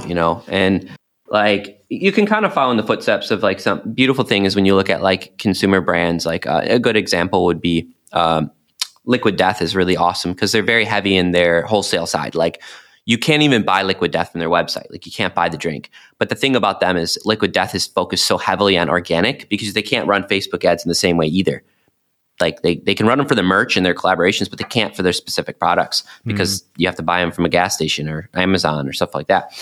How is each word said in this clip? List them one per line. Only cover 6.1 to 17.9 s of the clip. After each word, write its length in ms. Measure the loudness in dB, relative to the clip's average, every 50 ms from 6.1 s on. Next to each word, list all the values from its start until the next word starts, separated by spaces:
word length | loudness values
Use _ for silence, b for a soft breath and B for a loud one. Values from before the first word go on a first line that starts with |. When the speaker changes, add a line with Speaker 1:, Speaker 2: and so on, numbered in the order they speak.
| 0 0 -2
Speaker 1:
like, 200 | -4 -4 -4 -2
uh, 160 | -2 0 0 2
a 120 | 2 2
good 200 | 2 2 2 0
example 480 | 0 0 0 0 0 0 0 0 2 2
would 160 | 2 0 0
be, 260 | 0 -2 -2 -2 -2 -6 -14 _ _ -6
um, 400 | -2 0 0 2 2 0 -2 -4 _ _ _ _ _ -12 -12 -12 _ _ -4
Liquid 320 | -2 -2 0 0 0 0
Death 240 | 2 0 0 0 -2
is 140 | -4 -2 0
really 200 | 0 2 2 2
awesome 380 | 2 2 0 0 -2 -4 -6 -4
'cause 160 | -2 -2 0
they're 100 | 0 0 2
very 200 | 2 2 0 0
heavy 320 | 0 -2 -2 0 2 2
in 160 | 2 2 2
their 300 | 2 4 4 4 4 2
wholesale 440 | 2 2 0 0 0 0 -2 -2 -2
side. 280 | -2 -4 -4 -4 -2 -2
Like, 260 | 0 0 0 -2 -6 B B B B B B B B B
you 120 | -2 -2 0
can't 240 | 2 2 2 4 4
even 180 | 4 4 2
buy 220 | 2 2 2 2 2
Liquid 260 | 0 -2 -2 -2 -2
Death 200 | 0 -2 -4 -4
from 80 | -4 -4
their 100 | -2 0
website. 380 | 2 0 0 0 -4 -10 -10 -14
Like, 160 | -18 -18 -16
you 60 | -14
can't 240 | -8 -4 -4 -4 -2
buy 120 | -2 -2
the 100 | -2 -2
drink. 340 | -4 -6 -6 -6 -6 -12 -16 B B B B B
But 120 | B -4 -4
the 60 | -4
thing 200 | -2 0 2 2
about 240 | 2 2 0 0 0
them 180 | 0 0 0
is 220 | 0 -2 -2 -4 -4 -2
Liquid 280 | -2 -2 0 0 0
Death 240 | 0 0 -2 -2 -2
is 100 | -4 -4
focused 400 | -2